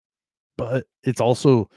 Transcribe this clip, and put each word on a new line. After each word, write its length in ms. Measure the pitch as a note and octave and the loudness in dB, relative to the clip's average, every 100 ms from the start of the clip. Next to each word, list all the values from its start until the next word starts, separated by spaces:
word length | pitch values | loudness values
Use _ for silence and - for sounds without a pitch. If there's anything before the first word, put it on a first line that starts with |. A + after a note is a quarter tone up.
| _ _ _ _ _ - | _ _ _ _ _ -12
But 300 | A#2 B2+ - _ | -6 -6 -8 _
it's 180 | C3 B2 | -6 0
also 500 | A#2 B2 D3 A#2+ G2 | 0 2 2 2 0